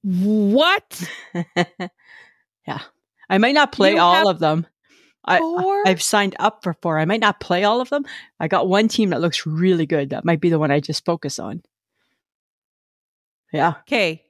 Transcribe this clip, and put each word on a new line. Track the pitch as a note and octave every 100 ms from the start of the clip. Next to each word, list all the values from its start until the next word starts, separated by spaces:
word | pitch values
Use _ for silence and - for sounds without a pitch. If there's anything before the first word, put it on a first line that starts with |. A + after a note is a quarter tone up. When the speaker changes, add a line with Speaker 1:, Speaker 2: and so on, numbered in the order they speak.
Speaker 1:
What? | G3+ F3+ G3 G#3+ G3+ A#3 E4 G4+ _ - - - -
Speaker 2:
<laughs> | F3 E3 - F3 _ F3+ _ _ - - _ _ _ -
Yeah. | - - _ _ _ -
I | F#3+
might | A#3
not | C#4+ C#4
play | - G3
Speaker 1:
You | F3+
Speaker 2:
all | F3 F3+
Speaker 1:
have | -
Speaker 2:
of | F3
them. | D#3+ D#3 E3 _ _ _ _ _
I, | - F#3
Speaker 1:
four? | E4 F4 F#4+ G4 G4+
Speaker 2:
I've | F#3+
signed | - G#3+ G3+ -
up | G#3 -
for | F#3 E3
four. | F3 D#3
I | D#3
might | A3
not | G#3+ -
play | - F3+
all | G#3 A#3+
of | B3+
them. | C#4+ C#4 - - _
I | -
got | F#3+ F#3
one | G3 A3
team | - G#3
that | C#3
looks | E3+ - -
really | D#3 F#3 F3 D3+
good. | D#3+ C#3
That | B2 E3
might | D#3+
be | F3
the | D#3+
one | D3+
I | C#3+
just | D3 D#3 -
focus | E3+ C#3+ -
on. | - E3 _ _ _ _ _ _ _ _ _ _ _ _ _ _ _ _ _ _ _
Yeah. | D3+ E3 D#3
Speaker 1:
Okay. | _ B3+ F3+ D#3+